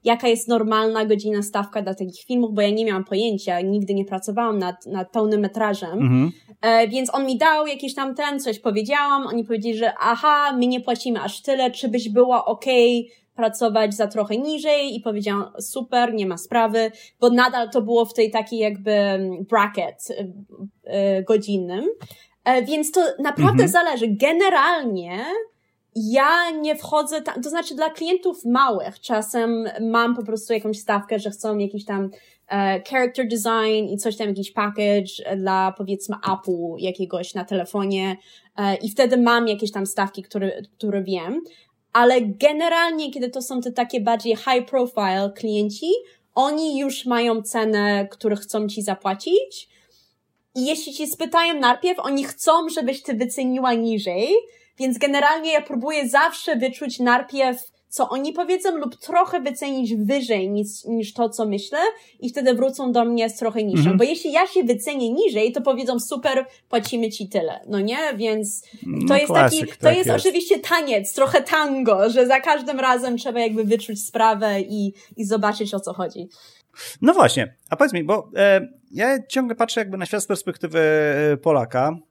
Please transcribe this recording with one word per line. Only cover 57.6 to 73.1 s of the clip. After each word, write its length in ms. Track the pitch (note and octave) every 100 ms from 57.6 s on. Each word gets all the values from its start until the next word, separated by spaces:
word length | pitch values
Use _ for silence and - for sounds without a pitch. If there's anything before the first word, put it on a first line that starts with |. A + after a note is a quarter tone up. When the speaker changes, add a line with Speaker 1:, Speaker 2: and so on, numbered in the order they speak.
| - _ _
Speaker 1:
co 200 | - C4
oni 240 | B3+ C#4+
powiedzą, 440 | D#4+ E4+ F#4 F#4+ D#4+
lub 200 | C#4+ -
trochę 440 | - F4 F#4 F4
wycenić 540 | C4+ B3 C#4 C4 A#3
wyżej 560 | A3 G#3 C#4 A#3+ G#3 F#3+
niż, 160 | G3+ G#3 -
niż 280 | - A#3 G#3
to, 160 | - A#3
co 180 | A#3 G#3+
myślę, 320 | G3+ G3+ D4 G4+ A4 _ _
i 100 | B3
wtedy 240 | C#4+ C4
wrócą 380 | A#3 C4+ C4+ C4
do 120 | A#3+
mnie 260 | A#3 A#3 A3+
z 60 | A3
trochę 280 | A3+ A3+
niższą. 140 | G#3 F3+
Speaker 2:
Mhm. 160 | D#3 F#3+
Speaker 1:
Bo 60 |
jeśli 280 | B3+ E4 D#4+
ja 140 | D4+ F#4
się 180 | F#4
wycenię 460 | A#3+ A#3+ D4+ C#4 A#3
niżej, 420 | C4+ G#4 G#3+ A3
to 80 | B3
powiedzą, 380 | B3+ B3+ B3 A#3+
super, 460 | - - C#4 C4 C4 - _
płacimy 420 | A#3+ - A#3+ A3
ci 180 | G#3+ G3
tyle, 320 | G3+ E3 - -
no 120 | G3+
nie? 180 | G3+ C4 D#4 A3
Więc 460 | A3+ A3 G#3 -
to 60 | - - -
Speaker 2:
No, 300 | D#3+ C4 -
Speaker 1:
jest 160 | D4
taki, 260 | - - D#4
Speaker 2:
klasyk, 180 | - -
Speaker 1:
to 60 |
Speaker 2:
tak 140 | - F4+
Speaker 1:
jest 120 | F#4
Speaker 2:
jest. 160 | - F#4+
Speaker 1:
oczywiście 320 | E4+ E4+ E4+
taniec, 520 | - E4+ C#4+ A#3 G3
trochę 280 | - C4+ D4
tango, 680 | - D#4 D4+ C4+ A#3+ F#3+ G#3+
że 160 | A#3+ B3
za 140 | C4+
każdym 400 | D#4+ D4 B3+ C4
razem 360 | C4 B3 B3+